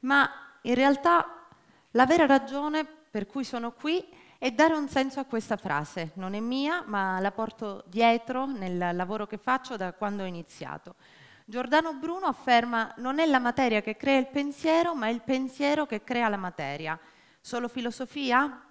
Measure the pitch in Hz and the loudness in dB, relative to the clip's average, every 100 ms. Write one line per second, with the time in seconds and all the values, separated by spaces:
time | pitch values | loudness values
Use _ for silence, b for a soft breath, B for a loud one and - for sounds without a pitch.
0 | 254 277 269 - - - - 247 269 277 | 4 2 2 -2 -20 -12 -2 4 6 6
1 | 320 339 - - - - b b b 226 | 4 4 2 -8 -20 -20 b b b 4
2 | 254 330 294 269 269 277 294 302 311 - | 6 6 6 6 4 -6 -2 -2 -4 -10
3 | _ 214 202 269 254 240 233 - 302 349 | _ -8 -6 -8 -6 -6 -8 -6 -2 -2
4 | 359 B B B 254 226 320 311 285 277 | -4 B B B -4 4 4 6 0 0
5 | 269 277 262 226 - 208 185 147 151 - | 0 -2 -4 -4 -2 -4 -2 -2 -2 -6
6 | 165 185 185 202 226 262 285 349 311 208 | -8 -8 -6 -4 -4 -2 -2 -2 -4 -4
7 | 190 185 196 202 220 - 214 196 - 190 | -2 0 -2 -2 -8 -6 -10 -10 -8 2
8 | 233 233 233 254 269 254 185 180 175 175 | 4 4 0 -6 -4 -4 -4 -2 -2 -2
9 | 185 214 208 214 - 262 262 233 185 175 | -4 -4 -6 -8 -2 -2 -2 -6 -6 -4
10 | 208 202 190 175 170 - 131 143 - - | -6 -4 -6 -8 -12 -14 -12 -12 -14 -20
11 | b b b b - 226 254 294 330 277 | b b b b -12 -8 2 2 2 -6
12 | 311 359 381 254 - 240 240 233 220 - | -6 -4 -4 -4 4 4 4 -2 -4 -6
13 | 247 285 320 269 240 240 262 214 208 214 | -4 0 4 4 2 2 2 2 -2 -4
14 | 277 269 262 285 285 285 320 320 349 320 | 2 2 2 -2 -4 -2 2 2 2 0
15 | 220 233 - 262 262 - 285 302 294 208 | -2 -4 -2 -2 -2 -2 0 0 -2 -6
16 | - 240 233 202 185 175 139 143 156 160 | -4 0 0 0 -6 -6 -8 -6 -6 -8
17 | b b b b - 240 240 254 240 233 | b b b b -8 -6 -4 -4 -6 -6
18 | 254 294 269 240 294 262 - | -8 -4 2 2 2 -4 -20